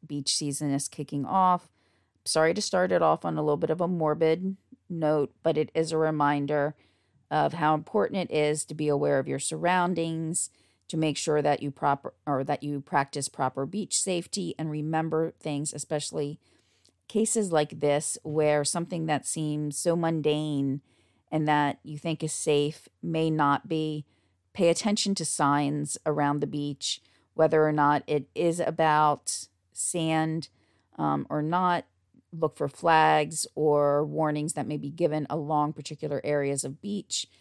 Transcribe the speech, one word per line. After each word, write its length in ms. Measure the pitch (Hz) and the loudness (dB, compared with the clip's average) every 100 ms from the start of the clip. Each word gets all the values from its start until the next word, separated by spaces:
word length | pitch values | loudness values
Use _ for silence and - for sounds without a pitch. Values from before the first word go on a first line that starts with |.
| 156 | -8
Beach 280 | 143 139 | -4 -2
season 380 | - 147 139 151 | -2 -4 -2 -2
is 160 | 139 - | -2 -4
kicking 360 | - 143 143 | -8 -6 -6
off. 440 | 131 190 185 180 - _ _ _ _ _ | 0 2 4 2 -2 _ _ _ _ _
Sorry 300 | - 156 160 | -2 2 2
to 80 | 185 | 2
start 300 | - 185 185 | -2 0 2
it 100 | 175 | 4
off 220 | 160 160 | 4 2
on 120 | 170 156 | -2 -2
a 60 | |
little 140 | 151 147 | 0 0
bit 140 | 156 | 0
of 100 | 165 | 0
a 80 | 175 | -2
morbid 680 | 175 156 156 160 165 190 190 _ - - | 0 0 2 2 2 -2 -8 _ -20 -10
note, 440 | 170 156 151 139 _ | -2 0 2 0 _
but 160 | 165 151 | 0 0
it 120 | 156 | 0
is 180 | 165 160 | -2 0
a 60 | 160 | 0
reminder 760 | 156 156 143 147 143 151 143 - _ _ _ _ _ | 0 2 2 2 0 0 0 -4 _ _ _ _ _
of 240 | 151 151 | 0 0
how 200 | 165 151 | 0 2
important 560 | 156 160 214 196 190 175 | 0 0 -2 0 -2 -2
it 40 | |
is 300 | 151 151 156 | 0 0 0
to 100 | - | -6
be 120 | 156 151 | -4 0
aware 320 | 143 147 139 | 2 2 0
of 80 | 139 | 0
your 120 | 135 | -4
surroundings, 1120 | - 156 175 185 175 165 165 160 160 175 - _ _ _ - | -6 -2 0 2 2 0 -2 -4 -4 -4 -6 _ _ _ -6
to 100 | 160 | 0
make 200 | 156 - | 0 0
sure 260 | - 151 | 0 2
that 200 | 147 143 | 2 0
you 80 | 143 | -4
proper, 420 | - 147 143 - - - | -2 0 0 -4 -10 -4
or 180 | 135 | -2
that 180 | 139 147 | -2 -4
you 180 | 147 143 | -4 -8
practice 480 | - 175 175 143 135 | -2 0 0 -4 -8
proper 380 | - 131 - 135 | -4 -4 -2 -6
beach 320 | 208 - - | -6 -4 -2
safety 560 | 196 175 165 - 175 - | -2 -2 -4 -6 -6 -6
and 120 | 160 | -6
remember 640 | 151 151 160 160 160 165 - | -4 -2 -2 0 -2 -2 -4
things, 320 | 160 143 156 | -6 -4 -4
especially 680 | 143 - 151 - 160 147 151 _ _ _ _ _ _ - | -8 -6 -6 -4 -6 -6 -8 _ _ _ _ _ _ -4
cases 420 | 214 220 233 196 | 0 2 0 2
like 300 | 160 151 156 | 2 2 0
this 360 | 147 143 - - | 0 2 -2 -6
where 420 | 156 151 151 147 | -4 2 4 2
something 420 | 143 170 170 170 160 | 2 -2 -4 -4 -2
that 200 | 147 - | -2 -2
seems 500 | 160 151 151 151 143 | -4 -2 -2 -4 -2
so 200 | - 175 | 0 2
mundane 840 | 165 160 147 151 151 143 139 135 - _ _ _ _ | 2 2 2 0 0 0 0 -2 -8 _ _ _ _
and 160 | 156 151 | 0 2
that 300 | 147 143 - | 2 2 -2
you 160 | - 147 | -10 -8
think 240 | 165 156 | -6 -4
is 100 | 156 | -4
safe 560 | - - 147 147 - - _ | -2 2 2 2 -4 -16 _
may 280 | 170 160 160 | -4 0 0
not 380 | 156 143 139 - | 2 2 2 0
be. 360 | 160 156 151 - _ _ _ _ | -4 -2 -6 -10 _ _ _ _
Pay 160 | - 170 | 2 2
attention 460 | 165 208 214 196 196 | 2 0 0 0 -2
to 80 | |
signs 720 | 160 - 143 143 143 147 147 - 156 | -4 0 2 4 2 -2 -4 -4 -2
around 340 | 151 143 147 | 0 0 0
the 60 | 147 | -2
beach, 560 | 147 147 139 - - _ _ _ | -4 -6 -6 -6 -8 _ _ _
whether 340 | - 156 156 156 | 2 4 6 4
or 60 | |
not 300 | 151 147 147 - | 4 4 2 0
it 220 | 151 139 | -2 -2
is 260 | - 170 175 | 0 0 2
about 880 | - 165 160 151 151 143 - - - _ _ | 0 2 4 6 4 2 -4 -8 -10 _ _
sand, 760 | - - 175 160 160 160 160 - _ _ _ _ - | -8 -4 -2 0 2 0 -2 -8 _ _ _ _ -4
um, 300 | 151 143 - | -2 -2 -2
or 140 | 151 | -4
not. 420 | 151 175 180 175 - _ _ _ _ 160 | 0 0 2 0 -4 _ _ _ _ -4
Look 200 | 160 - | -4 -2
for 120 | 143 | -6
flags 800 | - 170 160 156 151 151 160 - | 0 4 6 6 4 2 -4 -8
or 500 | - 151 147 143 143 | 0 2 4 4 2
warnings 500 | 151 151 151 151 151 | 0 0 0 0 -4
that 120 | 151 143 | -4 -6
may 100 | 151 | -6
be 140 | 143 | -8
given 360 | 160 165 151 147 | -2 0 0 -4
along 420 | 151 147 151 147 | -6 -2 0 0
particular 480 | 156 143 151 147 143 | -4 -12 -10 -6 -4
areas 400 | - 147 139 139 | -2 0 0 -2
of 180 | 139 143 | -6 -8
beach 460 | 202 202 - - - _ | -8 -8 -6 -8 -8 _